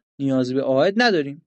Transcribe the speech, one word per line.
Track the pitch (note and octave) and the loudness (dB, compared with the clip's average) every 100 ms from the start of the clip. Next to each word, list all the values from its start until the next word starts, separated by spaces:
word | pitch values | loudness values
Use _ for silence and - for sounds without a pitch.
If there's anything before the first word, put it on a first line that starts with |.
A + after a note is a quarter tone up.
| _ - | _ -6
نیازی | C#3 C3 B2+ | -2 0 0
به | C3 | -2
عائد | C3 C3 E3 G#3 | 0 2 2 2
نداریم. | B3 F#3 C#3 C#3+ | 2 2 -2 -8